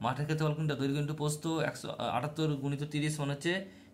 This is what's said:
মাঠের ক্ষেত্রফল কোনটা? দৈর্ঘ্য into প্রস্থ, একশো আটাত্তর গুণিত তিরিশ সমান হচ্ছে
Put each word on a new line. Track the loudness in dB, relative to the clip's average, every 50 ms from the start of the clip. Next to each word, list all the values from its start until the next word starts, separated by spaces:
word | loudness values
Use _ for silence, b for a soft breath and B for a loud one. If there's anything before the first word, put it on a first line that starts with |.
মাঠের | 0 0 0 0 0
ক্ষেত্রফল | 0 2 2 2 2 2
কোনটা? | 2 0 0 2
দৈর্ঘ্য | 2 2 2 2 2
into | 0 0 -2
প্রস্থ, | 0 0 0 0 0 0 0
একশো | 2 2 2 0 0 -4 -6 -6
আটাত্তর | -4 -2 -2 0 0 0 0 -2 0 0 2 2
গুণিত | 2 0 0 -2 -2 -2 -2
তিরিশ | -2 0 0 0 0 0 0
সমান | 0 -2
হচ্ছে | -2 0 0 0 0 0 -2 B B B B B